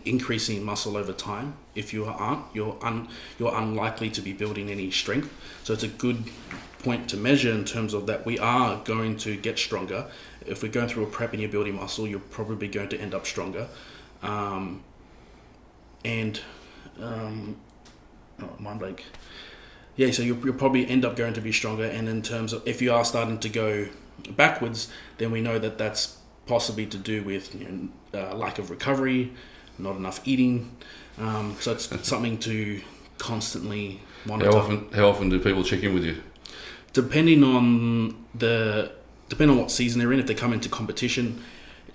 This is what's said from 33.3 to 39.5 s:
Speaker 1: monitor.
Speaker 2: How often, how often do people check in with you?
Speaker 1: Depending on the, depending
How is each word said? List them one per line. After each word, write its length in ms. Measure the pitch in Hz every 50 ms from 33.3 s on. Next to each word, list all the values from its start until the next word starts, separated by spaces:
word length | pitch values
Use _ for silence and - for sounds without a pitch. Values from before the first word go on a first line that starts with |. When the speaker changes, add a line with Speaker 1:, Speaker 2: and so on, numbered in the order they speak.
| 117 110 107 - - - - 104 104 104 101 98 95 98 - - - - -
Speaker 1:
monitor. 260 | 107 104 107 - 104
Speaker 2:
How 60 | 107 107
often, 280 | 101 104 104 104 - - -
how 160 | 104 104 101
often 200 | 98 101 98 92
do 100 | 90 90
people 240 | - 104 95 95 87
check 200 | - 107 87 98
in 100 | 101 92
with 120 | 90 82
you? 160 | 82 80 78 - - - - - - - - - - - - - - -
Speaker 1:
Depending 500 | 135 120 - 110 151 160 165 160 147 143
on 720 | 131 127 123 120 120 120 117 117 117 117 117 113 113 - - - - -
the, 580 | 117 123 113 117 113 113 107 104 107 - - - - - - - - - -
depending 280 | - - 156 147